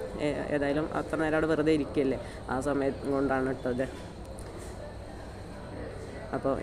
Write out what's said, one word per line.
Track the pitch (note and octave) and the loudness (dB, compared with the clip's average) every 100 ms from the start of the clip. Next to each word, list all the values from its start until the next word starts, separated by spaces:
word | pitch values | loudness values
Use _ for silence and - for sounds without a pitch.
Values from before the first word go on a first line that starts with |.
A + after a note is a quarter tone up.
| - - | -6 0
ഏ-, | D3 C#3+ C#3+ | 0 0 0
ഏതായാലും | D3 C#3+ D3 D#3+ | 2 2 2 2
അത്ര | D3 - D#3 | -2 0 2
നേരം | D#3 | 4
അവിടെ | D#3 D#3 | 4 4
വെറുതെ | D3+ D3+ | 4 6
ഇരിക്കുകയല്ലേ, | D#3 C3+ D3+ C3+ A#2+ - - - | 4 4 2 2 0 -4 -8 -2
ആ | B2+ | 0
സമയം | C#3+ C#3 C#3 B2+ C3+ | 2 4 2 2 0
കൊണ്ടാണ് | C#3 C#3 C3 C3 | 2 4 4 2
കേട്ടോ | B2+ C3 | 0 0
ഇത്. | B2 C3 - - - - - - - - - - - - - - - - - - - - - - - - | 0 -2 -4 -10 -12 -12 -10 -10 -10 -10 -10 -10 -10 -10 -10 -10 -10 -10 -10 -8 -8 -8 -8 -8 -8 -6
അപ്പോൾ | C3+ C3+ B2+ | -2 0 2